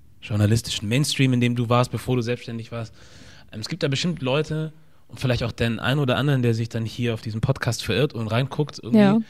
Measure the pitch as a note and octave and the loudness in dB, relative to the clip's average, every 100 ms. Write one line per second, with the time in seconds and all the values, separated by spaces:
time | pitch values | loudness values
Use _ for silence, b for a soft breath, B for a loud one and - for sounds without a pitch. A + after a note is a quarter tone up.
0 | - - - G#2 G#2 A#2 - - G#2 B2+ | -20 -18 -4 2 2 2 -2 -6 -2 0
1 | D3 - C3 B2 A#2+ A#2+ A#2 A#2+ B2 A2+ | 0 2 2 4 2 0 2 2 2 -2
2 | - B2+ A2+ B2 - A#2 A2+ A#2 A2+ - | -2 -2 0 -4 -6 -12 -10 -10 -10 -14
3 | B B B B B A2 A2 E3 D3 C3+ | B B B B B -12 -10 -4 -2 -2
4 | F3+ D#3 B2+ C#3+ D#3 D#3 D#3 - b b | -2 -2 0 0 0 -4 -6 -10 b b
5 | b - B2+ A#2+ A#2 - A#2 A2+ G2+ C#3+ | b -4 0 0 -2 -2 -2 0 0 0
6 | C3 G2 C#3+ C3+ A#2+ A2+ A#2 A#2 A2+ - | 2 2 2 2 2 2 -2 -4 -6 -4
7 | A#2+ A2 A#2 A2 B2+ C3+ - A#2 - G2+ | -4 -4 -6 -2 0 0 -2 -2 0 0
8 | D3 A#2 A2 A2+ C3+ - D3 - A2 A3 | 0 -2 -2 0 0 -2 -4 -6 2 6
9 | G3 A3 A3 | 6 6 0